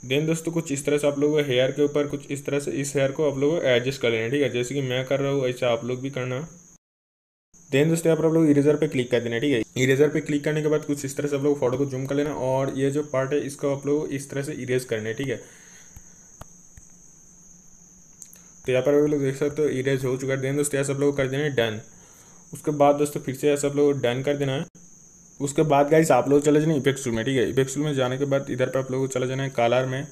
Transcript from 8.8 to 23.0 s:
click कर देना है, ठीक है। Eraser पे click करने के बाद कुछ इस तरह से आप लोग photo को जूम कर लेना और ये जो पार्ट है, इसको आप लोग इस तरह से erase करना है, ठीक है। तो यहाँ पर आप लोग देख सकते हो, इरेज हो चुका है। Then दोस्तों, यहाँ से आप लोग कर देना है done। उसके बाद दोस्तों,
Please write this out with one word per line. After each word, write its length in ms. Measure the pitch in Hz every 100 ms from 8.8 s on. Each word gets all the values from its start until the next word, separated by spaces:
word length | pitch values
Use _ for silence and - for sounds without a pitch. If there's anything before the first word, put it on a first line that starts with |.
| 151
click 240 | 131 120
कर 80 | 117
देना 160 | 117 117
है, 60 |
ठीक 120 | 147
है। 300 | 143 - -
Eraser 260 | 131 135 147
पे 120 | 151
click 220 | 147 147
करने 180 | 151 151
के 60 | 151
बाद 180 | 151 151
कुछ 200 | 143 135
इस 120 | -
तरह 100 | 147
से 80 | 143
आप 80 |
लोग 160 | 143 143
photo 180 | 123 127
को 80 | 139
जूम 200 | 127 135
कर 100 | 139
लेना 180 | 147
और 400 | 143 127 131 135 135
ये 140 | 139
जो 120 | 143
पार्ट 300 | 147 - 135
है, 60 | 147 131
इसको 300 | 139 143 139
आप 100 | 143
लोग 240 | 147 -
इस 200 | 139 139
तरह 120 | 139
से 120 | 143
erase 320 | 151 123 127 127
करना 240 | 113 110
है, 40 |
ठीक 140 | 113 135
है। 140 | 107 - - - - - - - - - - - - - - - - - - - - - - - - - - - - - - - - -
तो 60 |
यहाँ 120 | 127
पर 200 | 139 147
आप 60 | 151
लोग 120 | 147
देख 140 | 135 135
सकते 260 | 147 143
हो, 60 | 147
इरेज 380 | 131 131 135 131
हो 120 | 131
चुका 160 | 131
है। 80 | 135
Then 140 | 131 143
दोस्तों, 220 | 143 139
यहाँ 80 | 139
से 80 |
आप 60 | 135
लोग 180 | 143 143
कर 100 | 131
देना 160 | 135
है 60 | 151
done। 300 | 127 113 107 - - - - - - -
उसके 180 | - -
बाद 240 | 147 143
दोस्तों, 260 | 143